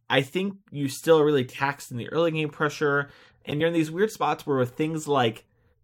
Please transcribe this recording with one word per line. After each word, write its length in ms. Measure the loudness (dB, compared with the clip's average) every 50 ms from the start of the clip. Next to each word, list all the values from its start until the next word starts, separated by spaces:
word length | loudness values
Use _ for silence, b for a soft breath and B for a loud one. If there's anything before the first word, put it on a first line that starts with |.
| _ _
I 120 | 0 0
think 340 | 0 0 -4 -4 -4 -4 -6 -10 _ _
you 160 | -8 -6 -6 -6
still 320 | -6 -4 4 4 6 6
are 60 | 6
really 180 | 4 4 2 0
taxed 480 | -2 -4 -4 -2 -2 -2 -4 -10 -12
in 60 | -10 -10
the 120 | -8 -4
early 220 | -2 0 0 0
game 180 | 0 0 -4 -4
pressure, 600 | -2 -2 -2 -2 -2 0 0 0 0 0 -2 -4 b b b b b b _
and 140 | -8 -4 0
you're 80 | 0 2
in 60 | 2
these 180 | 2 0 0
weird 200 | 0 0 -2 -2
spots 360 | 0 -2 -2 -2 -2 -2 -2 -2
where 100 | 0 0
with 140 | 0 -2
things 360 | 0 -2 -2 -2 -2 -4 -2 0
like 380 | 0 2 2 0 0 -4 -14 _ _ _ _ _ _ _